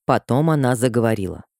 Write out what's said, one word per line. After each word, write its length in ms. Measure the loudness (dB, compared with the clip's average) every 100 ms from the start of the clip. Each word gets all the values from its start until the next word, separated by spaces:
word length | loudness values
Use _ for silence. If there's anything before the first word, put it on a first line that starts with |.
Потом 460 | -2 0 0 0 2
она 260 | 2 0 0
заговорила. 680 | 0 0 0 -2 -6 -10 -18